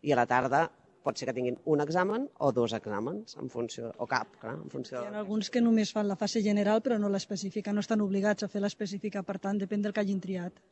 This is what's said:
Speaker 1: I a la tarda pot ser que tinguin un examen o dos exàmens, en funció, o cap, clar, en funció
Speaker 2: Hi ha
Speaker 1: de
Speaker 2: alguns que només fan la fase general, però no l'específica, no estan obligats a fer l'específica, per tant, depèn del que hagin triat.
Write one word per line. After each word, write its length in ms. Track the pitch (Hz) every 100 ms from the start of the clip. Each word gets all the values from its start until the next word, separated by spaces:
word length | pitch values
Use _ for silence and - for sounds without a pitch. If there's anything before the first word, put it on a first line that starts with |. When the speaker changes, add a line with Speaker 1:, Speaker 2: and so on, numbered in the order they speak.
Speaker 1:
I 80 | 147
a 40 | 131
la 100 | 120
tarda 400 | 123 131 139 165 _ _ _
pot 140 | - -
ser 100 | 131
que 40 |
tinguin 220 | 120 123 -
un 160 | - 147
examen 460 | 147 170 185 220 285 _
o 120 | 139
dos 220 | 120 117 113
exàmens, 600 | 107 101 117 196 226 -
en 100 | 131
funció, 440 | 120 117 - 117 -
o 100 | 120
cap, 280 | 131 110 -
clar, 140 | 110 139
en 100 | 107
funció 320 | 131 127 127
Speaker 2:
Hi 60 | 120
ha 60 |
Speaker 1:
de 60 | 208
Speaker 2:
alguns 260 | 202 214 196
que 100 | 254
només 280 | 233 226 208
fan 140 | 220 208
la 80 | 190
fase 260 | 202 233
general, 380 | 208 208 202 220
però 140 | 254 226
no 80 | 202
l'específica, 640 | 196 - 202 196 214 208
no 80 | 208
estan 220 | 202 220
obligats 400 | 208 196 202 202
a 40 | 202
fer 120 | 208
l'específica, 600 | 202 - 208 196 214 196
per 160 | 185 185
tant, 200 | 196 202
depèn 240 | 190 208
del 120 | 208 202
que 60 |
hagin 160 | 202 196
triat. 380 | 175 185 175 - _